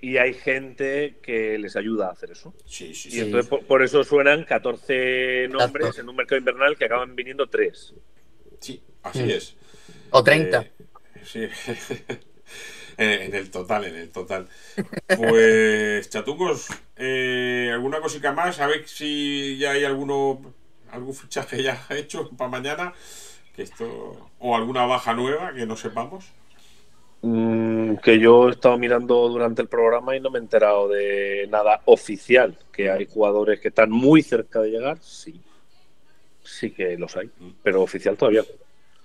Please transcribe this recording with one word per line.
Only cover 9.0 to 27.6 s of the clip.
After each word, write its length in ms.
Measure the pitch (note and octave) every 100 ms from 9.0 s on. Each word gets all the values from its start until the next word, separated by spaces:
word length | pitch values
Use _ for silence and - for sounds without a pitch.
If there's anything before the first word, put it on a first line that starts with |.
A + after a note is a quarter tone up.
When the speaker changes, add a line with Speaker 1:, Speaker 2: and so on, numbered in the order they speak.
Speaker 2:
así 180 | F#2+ C3
Speaker 3:
Mm. 60 | A#2+
Speaker 2:
es. 260 | - - - - - - - -
Speaker 3:
O 140 | C3
treinta. 380 | B2+ D#3 D3+ C3
Speaker 2:
Eh, 80 | G#2+ - - - - -
sí. 240 | - A2+ A2
<laughs> 840 | - - A#2 - B2+ - A#2+ - - - - - - - -
En, 100 | A2 G2+
en 120 | F#2+
el 160 | G2 F#2+
total, 340 | F#2 F#2 G#2
en 100 | F#2 E2
el 140 | E2
total. 360 | F#2 F#2 F#2+ F#2 - - - F#3 - - F#3
Pues, 960 | A2+ A2+ A2+ A2 A2 G#2+ G#2+ G#2 -
<laughs> 0 |
chatucos, 580 | A2 A#2 D3+ F3+ C#3 - - - -
eh, 720 | C3 C3 B2+ B2+ B2 B2 A#2+
¿alguna 280 | A#2+ C3 D#3
cosica 320 | D#3 D3 C#3+
más? 280 | D3 F3+ D#3+
A 60 | C#3+
ver 200 | D3+ -
si 680 | - D3 D3 C#3+ C#3+ C#3 C3+
ya 140 | C#3+
hay 140 | C#3+
alguno, 580 | C#3+ C3+ C#3 C#3 C#3 C3 - - - - -
algún 240 | A#2+ C3
fichaje 480 | C3+ - C#3+ B2+ -
ya 240 | C3+ B2 -
<laughs> 40 |
hecho 380 | C#3+ D3 E3 D3 B2+
pa 120 | B2
mañana, 440 | B2+ C#3 D3+ F3 - - - - - - -
que 60 |
esto, 680 | - - A#3 - - - - -
o 160 | B2 A#2
alguna 280 | A#2 C3
baja 300 | B2 B2 A#2
nueva 400 | A#2 B2+ D#3 F3+
que 100 | C3
no 120 | A2 A2+
sepamos. 500 | A2+ A2+ A#2+ F#3 - - - - - - - - - -
Speaker 1:
Mm, 760 | A#2 A2+ A2+ A2+